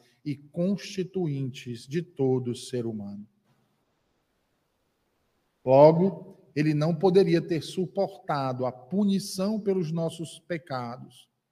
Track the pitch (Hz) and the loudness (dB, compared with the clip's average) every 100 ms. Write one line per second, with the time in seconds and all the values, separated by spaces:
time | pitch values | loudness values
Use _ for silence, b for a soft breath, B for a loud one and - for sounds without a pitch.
0 | b b 151 139 - - 175 202 - - | b b -8 -8 -10 -4 -2 -2 -6 -8
1 | 180 190 175 139 135 123 127 120 - 147 | -6 -4 -4 -2 -6 -8 -12 -12 -8 -8
2 | 170 - 135 131 123 113 - 123 117 107 | -8 -2 0 2 -2 -6 -6 -6 -6 -6
3 | 101 101 104 _ _ _ _ _ _ _ | -10 -14 -16 _ _ _ _ _ _ _
4 | _ _ _ _ _ _ _ _ _ _ | _ _ _ _ _ _ _ _ _ _
5 | _ _ _ _ _ _ 127 135 151 165 | _ _ _ _ _ _ 4 10 10 8
6 | 190 - - - _ - 151 147 151 175 | 2 -2 -14 -20 _ -2 0 0 0 2
7 | 190 180 180 170 165 165 - - 180 - | 4 6 4 2 0 -4 -4 -6 -6 -2
8 | 190 - - 151 135 123 127 123 - 190 | -4 -6 -6 -4 -2 -4 -4 -6 -6 -2
9 | 208 196 - 185 190 220 196 190 160 165 | 0 0 -2 -4 -4 -2 -2 -2 -2 -2
10 | 165 165 170 - _ 170 - 131 120 123 | -4 -6 -12 -14 _ -10 -8 -8 -8 -12
11 | 131 - _ _ _ | -16 -20 _ _ _